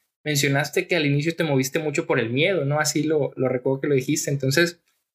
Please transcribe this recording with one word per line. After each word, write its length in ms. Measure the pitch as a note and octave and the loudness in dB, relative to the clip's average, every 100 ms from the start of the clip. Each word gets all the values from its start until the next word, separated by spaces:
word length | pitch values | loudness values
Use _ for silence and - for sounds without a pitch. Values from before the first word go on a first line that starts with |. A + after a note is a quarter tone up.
| _ _ D3+ | _ _ -4
mencionaste 600 | C#3+ C#3 C#3 D3 F#3+ F3+ | 0 2 0 0 -2 0
que 100 | F3 | 0
al 80 | C#3+ | 2
inicio 280 | C#3+ D#3+ | 0 0
te 120 | E3 E3 | -2 0
moviste 340 | C3+ C3 E3 | 0 0 -2
mucho 260 | D3+ C#3+ D#3+ | -2 -2 0
por 140 | C#3 | 0
el 100 | A2+ | 0
miedo, 360 | B2+ F3 F3+ C#3 | 0 2 2 0
¿no? 140 | D3 | 0
Así 240 | D3+ D3+ | 0 0
lo, 280 | D3+ D#3 C3 - | 0 0 0 -2
lo 100 | B2+ | -2
recuerdo 320 | B2+ C3+ C3+ | 0 -2 -2
que 80 | D3+ | 0
lo 80 | C#3 | 0
dijiste. 340 | C#3 D3+ - | 2 -2 -2
Entonces, 520 | C#3 C3+ C#3+ E3+ - _ _ _ | -2 0 2 2 -2 _ _ _